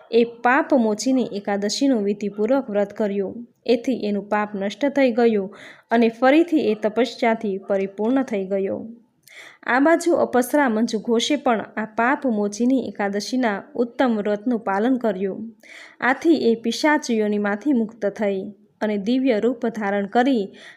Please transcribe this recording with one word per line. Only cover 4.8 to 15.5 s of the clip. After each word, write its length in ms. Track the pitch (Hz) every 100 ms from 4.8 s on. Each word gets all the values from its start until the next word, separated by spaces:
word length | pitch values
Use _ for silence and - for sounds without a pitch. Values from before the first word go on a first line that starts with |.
| 285
થઈ 260 | 277 269
ગયું 440 | 226 233 214 190 - - - -
અને 180 | 233 226
ફરીથી 500 | 226 262 302 330 311
એ 160 | 220
તપસ્યાથી 840 | 214 214 214 240 - 233 226 214 196
પરિપૂર્ણ 640 | 190 196 196 196 214 269
થઈ 240 | 254 214 190
ગયો. 400 | 196 196 214 220 233 _ _ _ - - -
આ 180 | - 240
બાજુ 320 | 294 330 339
અપસરા 560 | 320 233 247 254 294 277
મંજુ 300 | 214 226 220
ઘોષે 380 | 220 233 233 294
પણ 240 | 269 220 - -
આ 80 |
પાપમોચીની 1040 | 220 - 233 285 277 214 208 208 240 269 -
એકાદશીના 720 | - 202 202 202 254 247 196 -
ઉત્તમ 420 | - 240 - 269 220
વ્રતનું 440 | 208 208 214 240
પાલન 360 | 208 196 233 254
કર્યું. 600 | 233 185 196 190 226